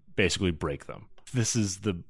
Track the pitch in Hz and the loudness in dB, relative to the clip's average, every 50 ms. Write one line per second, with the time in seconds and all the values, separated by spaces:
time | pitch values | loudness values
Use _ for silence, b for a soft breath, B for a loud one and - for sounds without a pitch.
0 | - - - - 101 87 - - 101 90 82 73 - 78 71 69 - - - - | -8 -8 0 2 4 4 4 4 2 2 2 2 -2 -2 -4 -4 -8 -12 -14 -14
1 | - - - - - - - 127 110 - - 123 107 98 92 98 98 107 92 85 | -14 -18 -18 -20 -14 -4 0 0 2 2 2 2 2 2 0 -2 -2 -2 -2 -2
2 | 76 - | -4 -4